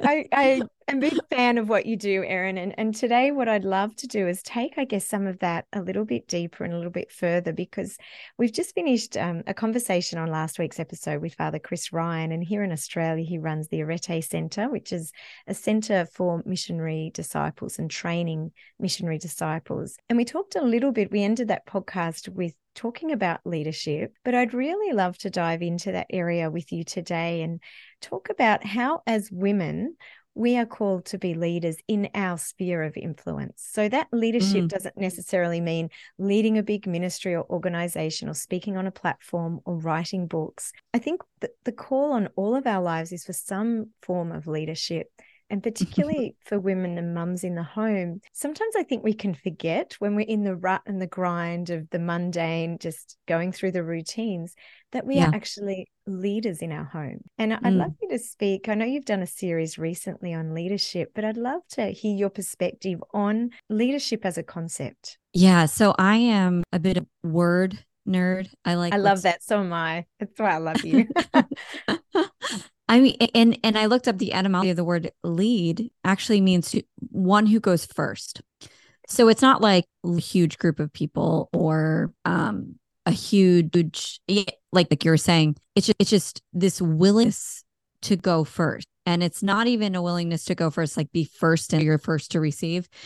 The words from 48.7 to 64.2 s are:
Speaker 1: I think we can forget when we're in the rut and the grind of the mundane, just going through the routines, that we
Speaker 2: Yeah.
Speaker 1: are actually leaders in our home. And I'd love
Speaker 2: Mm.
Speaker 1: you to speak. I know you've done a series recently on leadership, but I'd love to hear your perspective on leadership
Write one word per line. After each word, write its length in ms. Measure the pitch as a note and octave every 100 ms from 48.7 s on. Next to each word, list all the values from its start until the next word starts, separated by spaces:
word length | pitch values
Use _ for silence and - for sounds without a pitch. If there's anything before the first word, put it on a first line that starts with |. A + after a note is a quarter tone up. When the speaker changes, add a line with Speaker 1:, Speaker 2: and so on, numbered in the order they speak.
| G#4+
Speaker 1:
I 80 |
think 180 | D4+ A#3
we 120 | A3
can 200 | G#3+ G3+
forget 600 | E3 F#3 D#3 E3 F3+ - -
when 160 | G#3
we're 60 | G#3 G#3+
in 160 | G#3+
the 100 | G3+
rut 280 | F3+ F#3 F#3+ -
and 160 | G3
the 60 | F#3
grind 600 | - F3+ F3 E3+ E3+ F3
of 200 | E3+ D#3
the 80 | F3
mundane, 800 | F3 E3+ F3 E3+ E3 E3 E3 E3+
just 380 | E3 D#3+ - _ -
going 240 | E3 F3+
through 220 | F3+ F#3+
the 100 | F3+
routines, 720 | E3 E3 E3 - A3+ F3+ E3+ - - - _
that 120 | B3+
we 120 | - C#4
Speaker 2:
Yeah. 120 | D#3+
Speaker 1:
are 60 |
actually 560 | G#3 - - G3+ F#3+ - _ -
leaders 560 | F#3+ G3 G#3 G#3+ E3
in 80 | E3
our 140 | D3+
home. 380 | D3+ E3 D3 - - -
And 160 | A3
I'd 200 | A3+ -
love 180 | F#3 -
Speaker 2:
Mm. 60 | D3+
Speaker 1:
you 60 | F#4+
to 80 | C4
speak. 480 | - - G3+ F#3+ A3
I 60 |
know 100 | G#3
you've 200 | A3+ C#4+
done 180 | C4+ G3+
a 40 | F3+
series 500 | - F#3 E3 D#3+ -
recently 560 | E3 F3 - - F3+
on 220 | E3 D#3+
leadership, 560 | D#3+ F3 G3+ - F3 - -
but 80 |
I'd 120 | G#3+ A3
love 260 | A#3+ D#4+ -
to 160 | - G3+
hear 280 | G3 G#3+ G3
your 140 | G3
perspective 720 | G3 F#3 - F3+ - F#3+ F3 -
on 380 | G#3 G3+ A3 A#3+ - -
leadership 560 | G#3+ B3 C#4 - A3